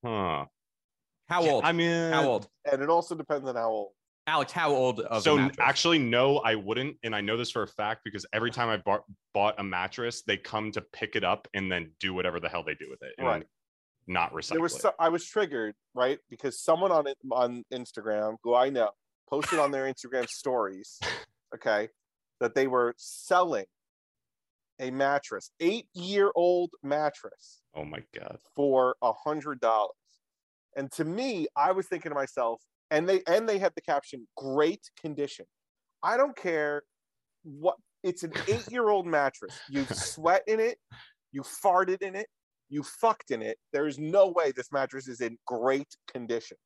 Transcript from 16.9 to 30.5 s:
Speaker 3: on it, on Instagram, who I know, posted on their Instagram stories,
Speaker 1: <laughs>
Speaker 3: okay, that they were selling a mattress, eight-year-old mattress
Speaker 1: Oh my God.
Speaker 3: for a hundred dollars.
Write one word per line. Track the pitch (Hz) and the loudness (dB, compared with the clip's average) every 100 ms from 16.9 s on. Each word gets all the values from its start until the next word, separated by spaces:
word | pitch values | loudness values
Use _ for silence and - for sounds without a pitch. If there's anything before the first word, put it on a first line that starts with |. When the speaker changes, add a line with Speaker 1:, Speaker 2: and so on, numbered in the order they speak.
Speaker 3:
on | 165 143 | 2 2
it, | 139 131 | -6 -4
on | 123 123 123 113 | 0 0 -2 -10
Instagram, | 127 120 - 107 107 107 113 | -10 -10 -10 -4 -2 -2 -4
who | 117 | 2
I | 120 131 | 4 4
know, | 135 107 - _ _ _ | 2 0 -2 _ _ _
posted | 139 151 165 | -4 -2 0
on | 143 | 2
their | 139 135 | 0 -4
Instagram | 127 123 131 120 | -6 -4 -4 -4
stories, | - 135 127 101 95 104 - | -6 -2 0 0 -4 -16 -10
Speaker 1:
<laughs> | - - - _ _ 117 | -8 -8 -12 _ _ -8
Speaker 3:
okay, | 131 107 110 _ _ _ _ _ | 0 0 0 _ _ _ _ _
that | 120 | -2
they | - 135 | 2 2
were | 127 120 - | 2 2 -2
selling | - - - 180 180 123 95 _ _ _ _ _ _ _ _ _ _ _ | -14 -16 0 2 2 -2 -6 _ _ _ _ _ _ _ _ _ _ _
a | 131 | -8
mattress, | 131 139 143 - 101 - _ | 0 2 0 -2 -10 -10 _
eight-year-old | 165 226 - 185 175 202 196 - 175 180 175 - | 0 0 -6 -12 -4 2 2 4 4 4 0 -6
mattress | 139 147 151 - 107 - - - _ 78 | -4 0 0 -4 -18 -20 -20 -20 _ -12
Speaker 1:
Oh | 76 | -10
my | 76 - - | -10 -12 -14
God. | - - _ - | -14 -16 _ -2
Speaker 3:
for | 143 131 127 127 | 4 4 4 2
a | 123 | 0
hundred | 110 151 151 143 131 | 0 -4 -6 -6 -2
dollars. | 117 110 98 - _ _ _ _ _ | 2 4 2 -4 _ _ _ _ _